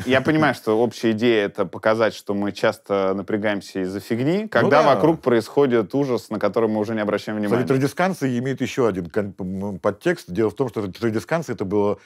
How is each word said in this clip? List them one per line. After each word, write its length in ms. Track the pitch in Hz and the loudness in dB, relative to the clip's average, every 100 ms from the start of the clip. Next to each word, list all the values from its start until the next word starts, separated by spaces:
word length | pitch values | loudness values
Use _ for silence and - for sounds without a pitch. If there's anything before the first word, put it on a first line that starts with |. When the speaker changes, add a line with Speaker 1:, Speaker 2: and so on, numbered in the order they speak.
Speaker 1:
я 160 | 117 135 | 2 2
понимаю, 340 | 143 156 147 | 4 2 2
что 240 | 113 113 110 | 0 0 2
общая 340 | 120 - 117 | 2 0 0
идея — 340 | 107 120 110 101 | 2 2 2 2
это 180 | - | -2
показать, 480 | 92 104 110 110 110 | -4 -2 0 2 2
что 200 | - - | 0 -6
мы 180 | 101 101 | -4 -4
часто 600 | - 113 - - 98 95 | -2 -2 -2 -2 0 0
напрягаемся 680 | 95 90 104 107 101 - 95 | -2 -4 -2 -2 -4 -6 -6
из-за 200 | 92 98 | -6 -6
фигни, 480 | - 113 139 196 214 | -4 -2 0 -2 0
когда 340 | 117 - 147 | 0 4 4
Speaker 2:
Ну 60 | 147 | 6
да. 60 | |
Speaker 1:
вокруг 280 | 117 156 160 | 4 4 2
происходит 720 | 127 123 - 143 143 120 95 | 2 2 2 2 4 2 0
ужас, 340 | 135 139 113 - | -2 -2 -2 -4
на 80 | 107 | -2
который 300 | 104 113 110 | -2 2 0
мы 100 | 107 | 0
уже 140 | 104 | -2
не 60 | 110 | -2
обращаем 380 | 104 101 110 107 | 0 -2 -2 -4
Speaker 2:
Кстати, 100 | 104 | 0
Speaker 1:
внимания. 160 | 120 127 | 0 2
Speaker 2:
традисканция 720 | 135 139 - 185 180 135 120 | 0 0 0 -2 -2 -2 -2
имеет 220 | 135 131 | -4 -4
ещё 240 | 123 - 117 | -4 0 0
один 220 | 95 87 | 0 -4
кон-, 260 | 107 101 90 | -4 -4 -6
м, 400 | 92 95 101 92 | -8 -6 -6 -4
подтекст. 520 | 104 101 170 170 - | -4 -2 -2 -2 -4
Дело 200 | 92 107 | 0 0
в 40 | |
том, 140 | - 127 | 0 -4
что 180 | 113 101 | -4 -6
традисканция — 600 | - 117 110 - 165 143 107 | -4 -2 -2 -2 -4 -4 -6
это 80 | |
было 320 | 95 104 104 92 | -2 0 0 -2